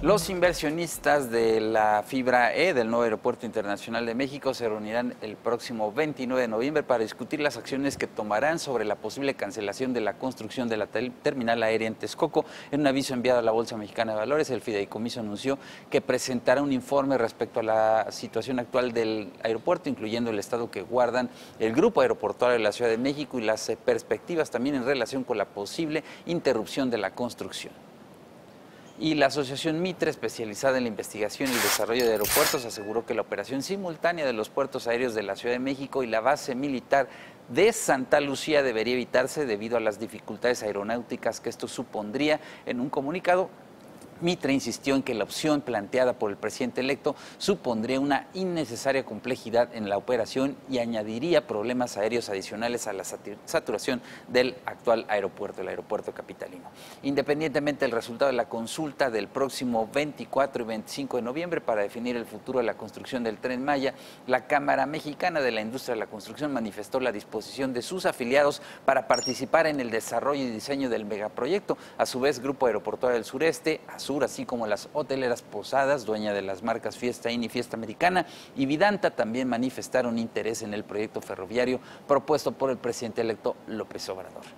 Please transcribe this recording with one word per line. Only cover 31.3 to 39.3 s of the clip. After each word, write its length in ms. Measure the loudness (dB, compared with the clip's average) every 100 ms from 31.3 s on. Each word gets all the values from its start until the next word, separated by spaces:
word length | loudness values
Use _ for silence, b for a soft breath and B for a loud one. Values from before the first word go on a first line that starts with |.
| -2 0
y 20 |
el 80 | 2
desarrollo 460 | 2 2 2 4 4
de 60 |
aeropuertos, 520 | 4 2 4 4 2
aseguró 400 | -4 -8 -2 -2
que 80 | 0
la 80 | -2
operación 420 | -2 -4 -4 -4
simultánea 600 | -4 -4 -4 -2 0 0
de 80 | 0
los 160 | 0 -2
puertos 380 | 0 -2 -2 -2
aéreos 280 | 0 0
de 80 | 0
la 140 | -2 -4
Ciudad 180 | -2
de 40 | -2
México 440 | -2 -4 -4 -2
y 40 | 0
la 140 | 2
base 340 | 2 2 0
militar 520 | -4 -2 -4 2 2 2 B B B -4
de 240 | 4 4
Santa 460 | 4 2 2 4 4
Lucía 420 | 4 -2 2 4
debería 320 | 4 2 2
evitarse 500 | 0 2 2 2